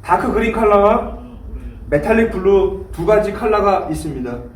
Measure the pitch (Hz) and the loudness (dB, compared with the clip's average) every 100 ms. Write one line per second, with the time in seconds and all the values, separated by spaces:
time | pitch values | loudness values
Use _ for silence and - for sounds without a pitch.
0 | - - 254 233 226 220 214 202 202 240 | 0 -2 0 0 0 2 4 6 6 2
1 | - - - - - - - - - 147 | -2 -12 -16 -16 -14 -12 -12 -14 -2 -2
2 | 214 226 226 190 185 196 - - - - | 2 2 2 0 2 4 2 -2 -10 -4
3 | 170 214 202 208 233 214 196 180 160 151 | 2 2 2 -4 0 2 2 0 -2 -6
4 | 156 131 123 120 - | -6 -6 -8 -8 -12